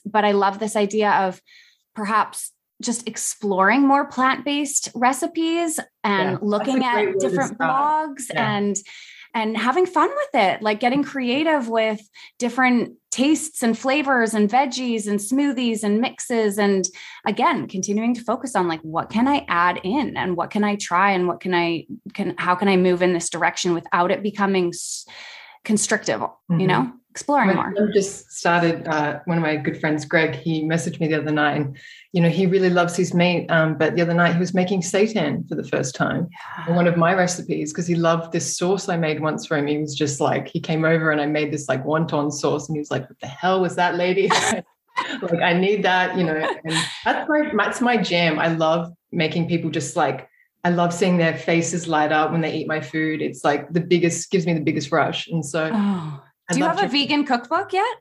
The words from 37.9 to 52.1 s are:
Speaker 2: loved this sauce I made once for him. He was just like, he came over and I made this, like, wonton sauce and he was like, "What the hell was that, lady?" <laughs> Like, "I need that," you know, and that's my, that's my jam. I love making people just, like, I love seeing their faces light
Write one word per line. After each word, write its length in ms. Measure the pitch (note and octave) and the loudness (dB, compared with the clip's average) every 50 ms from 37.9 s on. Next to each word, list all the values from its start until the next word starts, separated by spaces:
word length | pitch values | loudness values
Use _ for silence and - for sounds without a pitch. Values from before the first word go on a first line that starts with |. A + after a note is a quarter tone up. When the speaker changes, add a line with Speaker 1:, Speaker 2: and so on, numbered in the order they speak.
| F3 | 0
Speaker 2:
loved 380 | E3 E3+ E3 E3+ E3 E3 - - | 2 2 2 2 2 0 -4 -4
this 240 | E3+ E3 - - | -4 -4 -4 -4
sauce 320 | - F3+ F3 G3 - - - | -2 0 0 0 0 -2 -2
I 80 | F3+ | -2
made 240 | E3+ E3 D#3 D#3 C#3+ | 0 0 0 -2 -2
once 240 | D3+ D#3 D3+ - - | -2 -2 -2 -4 -4
for 140 | - E3 D3 | -4 -2 -2
him. 80 | C#3+ | 0
He 100 | C#3+ D3+ | 0 -2
was 180 | D3+ D#3 D3 C#3 | -2 -2 -4 -4
just 260 | - D#3 C#3+ C3+ - D3+ | -2 -2 -2 0 0 0
like, 260 | C3+ - C#3+ C#3 - | 0 0 0 -4 -4
he 100 | - E3+ | -6 -6
came 280 | - - E3 D#3 D#3+ | -4 -2 -2 0 2
over 240 | D#3+ E3 E3 D#3 D#3+ | 2 2 2 2 2
and 100 | D3+ D3+ | 0 0
I 60 | C#3+ | 0
made 260 | D3 D3+ D3+ D3+ D3 D#3 | 0 0 -2 -2 -2 -4
this, 160 | D3 C#3 - | -6 -4 -2
like, 160 | C3+ C3 C3 | -2 -2 -2
wonton 480 | D3 D3+ D#3+ E3 D#3+ E3+ D3+ C#3+ D3+ C#3+ | -2 0 0 0 0 0 0 0 -2 -2
sauce 340 | - - D3 C#3+ D3 D3 | -2 -2 -2 -2 -2 -4
and 80 | - D#3+ | -4 -6
he 40 | D3 | -6
was 100 | D3 - | -6 -4
like, 160 | C#3 C3+ C3+ - | -6 -6 -6 -8
"What 100 | - _ | -12 _
the 60 | - | -16
hell 340 | C3+ C3+ - - F3+ F#3+ F#3+ | -14 -10 -4 -2 0 2 2
was 140 | F#3 E3+ - | 0 0 0
that, 200 | F3+ F3 F3 E3+ | 0 0 0 2
lady?" 340 | F3 F3 F3+ F#3 G3 F#3+ A3 - | 0 0 2 2 2 2 2 2
<laughs> 60 | - - - A3 - - - _ _ _ _ _ - B5+ - - B3+ - | 2 2 0 -2 -2 -4 -10 _ _ _ _ _ -8 -6 -6 -6 -8 -4
Like, 180 | F3+ E3+ E3+ - | -2 -2 0 2
"I 100 | F3+ F3 | 2 2
need 280 | F3 F#3 G3 G#3+ G3+ F#3 | 2 2 2 2 0 2
that," 320 | F#3 F#3 F#3 F#3 F#3 - F#3+ | 2 2 2 2 0 0 0
you 60 | F3 | -2
know, 100 | D#3+ D#3 D#3 D#3 - - - - | 0 -2 -2 -2 -4 -4 -6 -6
and 120 | D#3+ D#3+ D#3+ D#3+ - - - - | -4 -2 -2 -2 -4 -8 -4 -2
that's 240 | A3+ C#4+ C#4+ - - | -2 -2 -2 -2 0
my, 220 | D4+ D4+ D4 - - | 0 0 0 0 0
that's 240 | G3+ G#3 A3 G#3+ - B3+ | 0 0 0 -2 0 0
my 140 | A#3+ B3 A3 | 2 2 2
jam. 400 | F3+ - F3+ F3 F3 E3 D#3 D#3 | 0 2 2 2 2 2 2 2
I 100 | D#3 E3 | 0 0
love 420 | E3 D#3+ D#3+ D#3+ D#3+ E3+ E3+ E3+ - - _ _ | 2 2 2 2 2 0 -2 -4 -10 -16 _ _
making 380 | - E3+ D#3+ D#3 D#3+ E3+ D#3+ - | -2 -2 -2 0 0 0 0 0
people 220 | F3 D#3+ - E3 | 0 -2 -2 -2
just, 260 | D3+ E3 C#3+ - - | -4 -4 -6 -4 -2
like, 320 | F3 D#3 C3+ C3+ - - - _ _ _ _ _ _ - | 0 0 0 0 -4 -8 -14 _ _ _ _ _ _ 0
I 60 | F3 | 0
love 220 | F3 E3+ F3 F3 F3 | 2 2 2 0 2
seeing 220 | - G#3 F#3 F3+ F3 | 2 2 2 4 4
their 180 | E3 D#3+ D#3 | 4 2 0
faces 520 | - - - E3+ E3+ E3 E3 - E3+ - E3 | 0 0 2 2 2 2 0 -2 -4 -4 -2
light 240 | D#3+ D3+ D3+ D3+ | 0 2 2 2